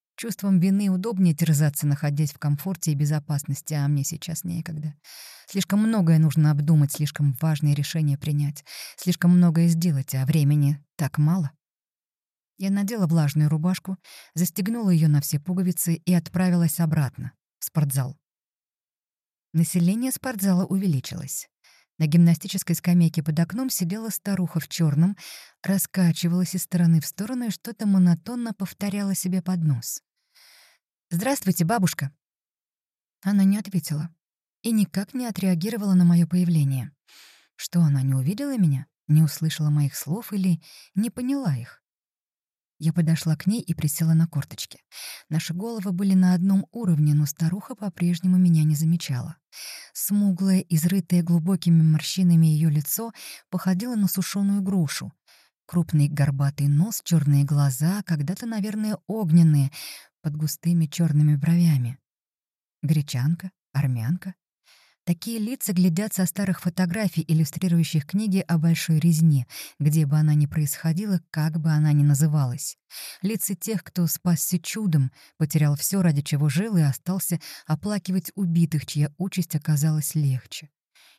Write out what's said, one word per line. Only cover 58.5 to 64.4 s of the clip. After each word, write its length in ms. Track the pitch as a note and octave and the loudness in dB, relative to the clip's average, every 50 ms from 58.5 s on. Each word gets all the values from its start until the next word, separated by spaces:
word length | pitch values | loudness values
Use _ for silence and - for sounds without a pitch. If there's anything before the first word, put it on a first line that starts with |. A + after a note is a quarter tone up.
| A3+ G#3+ G3 A3 G#3 G#3+ G#3+ G#3+ G#3+ - _ | -6 -4 -4 -4 -4 -4 -4 -4 -6 -6 _
огненные, 640 | - G3+ A3 F#3 D#3+ D#3 F3 E3 D#3+ D3+ C#3+ C#3 C#3 - - - - - - - _ _ _ - | -8 -6 -4 0 4 6 6 6 6 6 4 2 0 -2 -8 -16 -16 -18 -20 -20 _ _ _ -8
под 100 | D3+ D3 | -8 -6
густыми 500 | D3+ D#3 D3+ - - - E3+ F3 E3+ D#3+ | -4 -4 -6 -6 -4 -2 0 0 0 0
чёрными 500 | D3 - - E3+ D#3 D3 D3+ D3+ D3+ D3+ | 0 0 0 0 2 4 4 4 4 2
бровями. 640 | C#3 C#3 E3 E3+ F3 E3+ E3+ D3 C3 B2 A#2 C3 - _ _ _ _ _ _ _ _ _ _ _ _ _ _ _ _ - | 2 2 2 4 4 4 4 4 2 0 -2 -6 -10 _ _ _ _ _ _ _ _ _ _ _ _ _ _ _ _ -2
Гречанка, 680 | C#3 D#3 D3+ C#3+ - - B2 B2 D3+ E3+ E3 - F#3 - _ _ _ - | 0 0 0 0 -2 -4 -4 -2 -2 -4 -4 -6 -12 -16 _ _ _ -4
армянка. 640 | C#3 D3 C3 B2+ A#2 A2 B2 E3+ F3+ - F#3+ F3+ _ | -2 -2 -2 -2 -2 -2 -2 -4 -4 -4 -10 -16 _